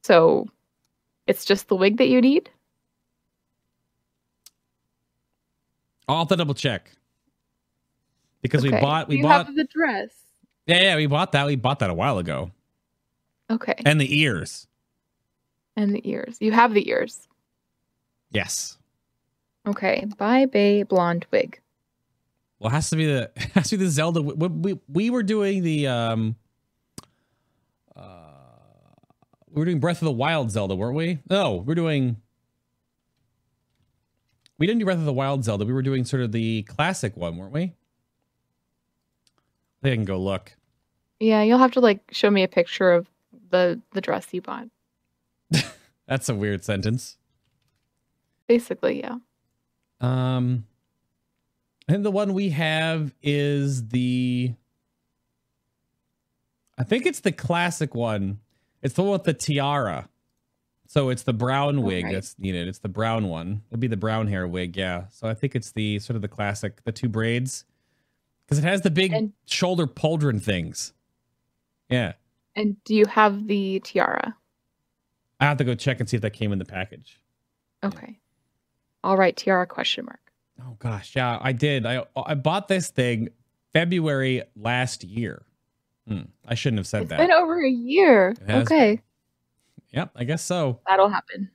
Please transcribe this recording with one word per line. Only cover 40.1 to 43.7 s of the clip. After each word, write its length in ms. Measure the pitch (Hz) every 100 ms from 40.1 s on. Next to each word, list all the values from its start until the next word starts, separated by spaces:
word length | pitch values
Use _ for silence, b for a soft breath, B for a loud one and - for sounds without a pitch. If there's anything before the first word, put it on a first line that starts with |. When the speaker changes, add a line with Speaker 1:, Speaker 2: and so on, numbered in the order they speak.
| 92
Speaker 2:
look. 360 | 95 95 - _ _ _ _ _ _ _
Speaker 1:
Yeah, 200 | 220 214
you'll 160 | 214 247
have 140 | 254
to, 80 | 247
like, 220 | 240 202 _
show 180 | - 208
me 140 | 202
a 40 | 185
picture 420 | - 175 - 185
of 160 | 175 175 _ _ - 190
the, 320 | 185 180